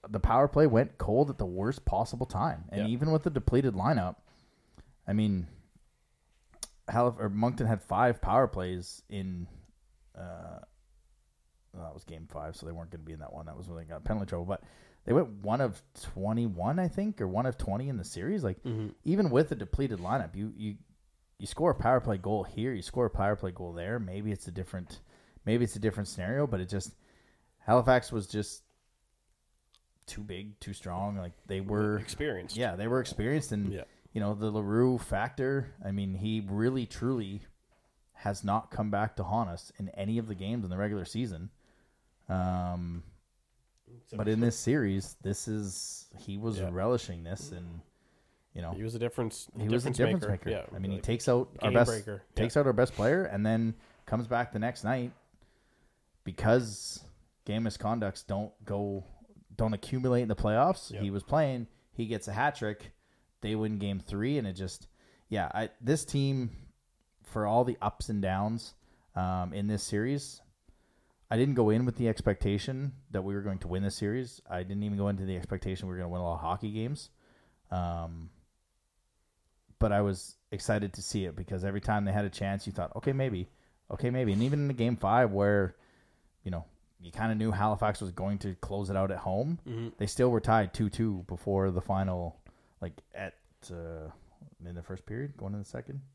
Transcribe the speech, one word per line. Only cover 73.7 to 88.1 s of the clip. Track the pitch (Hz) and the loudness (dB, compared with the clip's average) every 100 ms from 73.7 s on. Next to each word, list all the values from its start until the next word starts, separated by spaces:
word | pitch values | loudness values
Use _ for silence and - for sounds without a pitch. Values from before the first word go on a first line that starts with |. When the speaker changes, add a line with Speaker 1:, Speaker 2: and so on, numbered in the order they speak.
| 90 | -2
Speaker 1:
this | 98 | -2
series. | - 101 120 123 - - | -2 -2 -2 -6 -12 -8
I | 90 | -6
didn't | 92 98 | -4 -4
even | 104 101 | -2 0
go | 101 | 0
into | 98 | 0
the | 95 | -2
expectation | 92 - 95 - 92 92 | -4 -4 -4 -4 -4 -4
we | |
were | 90 | -6
gonna | 87 | -4
win | 90 | -2
a | |
lot | 87 | -2
of | 82 | -2
hockey | 80 90 110 | -2 -2 -2
games. | 107 117 147 - _ _ _ _ _ _ | -4 -4 -6 -10 _ _ _ _ _ _
Um, | 92 87 85 85 82 82 - _ _ _ _ _ _ _ _ _ _ _ _ _ _ | -4 -2 -4 -6 -10 -14 -18 _ _ _ _ _ _ _ _ _ _ _ _ _ _
but | 110 | 4
I | 101 | 4
was | 101 92 - - _ | 4 0 -6 -18 _
excited | 101 - 104 101 | -8 0 0 0
to | - | -6
see | - 107 | -4 -2
it | 92 | -2
because | 76 90 95 | -6 -6 -4
every | 98 101 | -2 -4
time | - 107 | 0 2
they | 101 | 2
had | 104 101 | 0 0
a | |
chance, | - 101 98 - | -2 -4 -2 -4
you | |
thought, | 98 87 - | -6 -6 -2
"Okay, | 147 | -2
maybe. | 135 135 98 90 _ _ _ _ | 0 0 -2 -6 _ _ _ _
Okay, | - 123 | -4 -2
maybe." | 127 120 | 2 2
And | 98 | 4
even | 123 147 | 4 2
in | 143 | 0
the | |
game | 127 117 117 | 2 2 2
five | 98 120 120 | 4 6 6
where, | 98 101 101 95 - _ _ _ _ _ _ | 4 4 6 2 -2 _ _ _ _ _ _
you | - | -6
know, | 87 82 _ _ _ | -6 -8 _ _ _
you | 87 | -16
kinda | - 113 | -4 0
knew | 110 110 | 2 2
Halifax | 98 104 104 107 101 | 2 2 2 0 0
was | 98 | -4